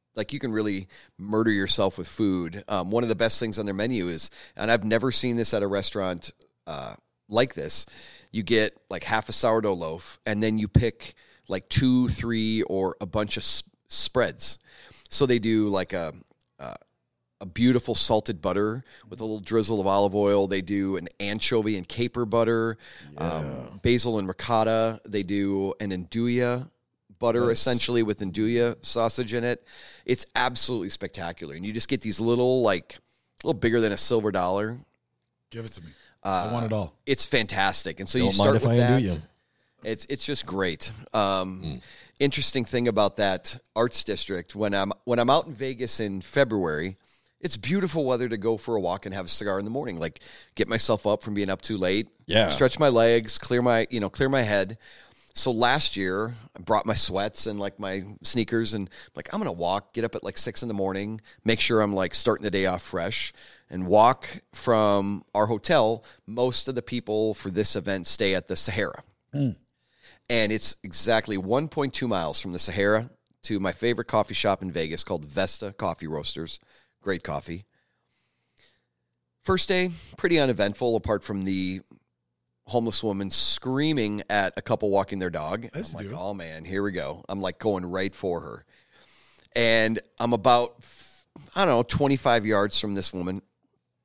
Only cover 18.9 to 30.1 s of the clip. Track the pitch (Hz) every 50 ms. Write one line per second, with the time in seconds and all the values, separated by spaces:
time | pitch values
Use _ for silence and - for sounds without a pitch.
18.9 | - - - 107 113 - 110 110 107 107 95 - 110 113 104 101 113 104 95 98
19.9 | 98 101 101 101 95 104 101 101 101 101 98 92 98 95 92 90 104 98 98 95
20.9 | 95 90 85 90 - - 101 101 104 110 - - 123 113 104 110 107 95 87 -
21.9 | - 117 123 120 - 120 120 104 101 117 113 113 117 113 113 113 110 - - -
22.9 | - - - 71 73 73 82 85 80 78 76 69 - 69 - - - 101 - 117
23.9 | 123 120 117 123 113 107 95 92 92 - - - 117 110 110 110 113 113 113 113
24.9 | 113 - - 107 101 104 95 87 101 101 101 98 98 98 98 98 - - 107 101
25.9 | 95 92 87 - - 117 117 120 120 123 123 120 123 123 135 - _ _ _ _
26.9 | _ _ _ _ - _ 120 117 113 120 120 120 113 - - 131 123 117 - -
27.9 | 120 120 113 104 104 - 104 92 85 107 110 113 120 117 120 120 113 - - -
28.9 | - 120 113 117 - - 123 104 113 120 117 120 120 - _ - - - - -
29.9 | - - _ -